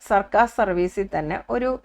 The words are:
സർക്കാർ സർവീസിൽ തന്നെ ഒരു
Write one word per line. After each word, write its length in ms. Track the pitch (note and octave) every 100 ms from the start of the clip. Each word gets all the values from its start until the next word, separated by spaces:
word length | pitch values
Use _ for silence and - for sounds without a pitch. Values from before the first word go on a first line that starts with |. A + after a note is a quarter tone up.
| -
സർക്കാർ 380 | G3+ G3 G#3 A#3
സർവീസിൽ 640 | - G3+ F3 F3+ - G3 D#3+
തന്നെ 220 | D#3 E3+ -
ഒരു 300 | A#3+ B3+ B3+